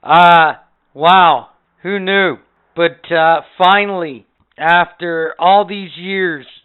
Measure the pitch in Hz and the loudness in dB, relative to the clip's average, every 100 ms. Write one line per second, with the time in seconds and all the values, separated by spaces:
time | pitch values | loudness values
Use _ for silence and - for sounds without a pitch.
0 | - 165 175 170 160 - _ _ _ 135 | 2 4 6 4 2 -4 _ _ _ -4
1 | 160 190 175 135 - _ _ _ 175 202 | 2 4 4 0 -6 _ _ _ -10 -8
2 | 185 196 185 123 _ _ _ - 170 - | -4 -2 -2 -6 _ _ _ -4 -4 -4
3 | - 165 160 165 - _ 180 202 202 190 | -6 0 0 0 -4 _ 2 2 -2 -8
4 | 165 120 _ _ _ - 156 175 170 _ | -10 -12 _ _ _ -8 0 0 0 _
5 | 175 165 160 - 175 202 190 202 185 147 | -8 -6 -8 -2 0 2 0 -10 -14 -16
6 | 185 190 185 151 123 - | -10 -6 -6 -8 -14 -20